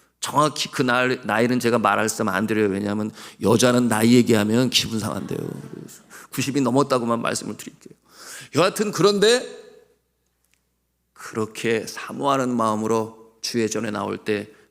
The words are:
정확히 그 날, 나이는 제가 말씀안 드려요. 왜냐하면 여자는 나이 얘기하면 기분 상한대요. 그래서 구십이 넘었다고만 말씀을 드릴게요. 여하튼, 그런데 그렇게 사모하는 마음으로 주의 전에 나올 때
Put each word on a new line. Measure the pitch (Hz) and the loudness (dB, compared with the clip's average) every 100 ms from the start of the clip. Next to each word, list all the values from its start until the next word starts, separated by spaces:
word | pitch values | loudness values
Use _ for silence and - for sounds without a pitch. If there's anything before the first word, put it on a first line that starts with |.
| _ _ | _ _
정확히 | - 131 151 - - | -2 2 2 0 -4
그 | - | -2
날, | 127 120 127 123 107 | 0 2 2 -2 0
나이는 | 107 120 123 | 2 2 2
제가 | 120 117 | 2 2
말씀안 | 104 104 110 - 110 92 110 | 2 2 0 -2 -2 0 0
드려요. | 107 104 | 0 0
왜냐하면 | 98 101 104 107 - - - | 0 -2 -4 -6 -10 -18 -4
여자는 | 98 - 123 123 120 | 2 4 4 4 2
나이 | 107 113 | 4 6
얘기하면 | 123 110 110 104 113 127 | 6 6 4 4 2 2
기분 | - 147 110 | 0 -2 -4
상한대요. | 101 95 - - | -4 -6 -6 -8
그래서 | - - - - - - _ - - | -8 -10 -14 -16 -18 -20 _ -20 -10
구십이 | - 131 135 | -6 -2 0
넘었다고만 | 123 131 139 127 117 117 | 2 2 2 0 0 -2
말씀을 | - - 98 - | -2 -4 -8 -12
드릴게요. | - - - - _ - - - - 135 | -16 -20 -20 -20 _ -20 -18 -18 -4 0
여하튼, | 185 196 208 | 2 0 -2
그런데 | 160 202 202 208 247 - - - - _ _ _ _ _ _ _ _ _ _ _ _ _ | 2 2 4 4 2 -2 -14 -20 -20 _ _ _ _ _ _ _ _ _ _ _ _ _
그렇게 | - - 113 107 - 113 113 - | -20 -10 -6 -6 -4 -2 -2 -4
사모하는 | - - 120 139 135 127 120 | -12 -12 -4 0 0 0 0
마음으로 | 113 107 110 113 110 - - _ | 0 0 0 -2 -4 -10 -20 _
주의 | - 120 107 | -6 -2 -2
전에 | 107 110 | -2 -4
나올 | 101 101 98 | -4 -6 -6
때 | 107 104 107 - _ | -4 -4 -6 -18 _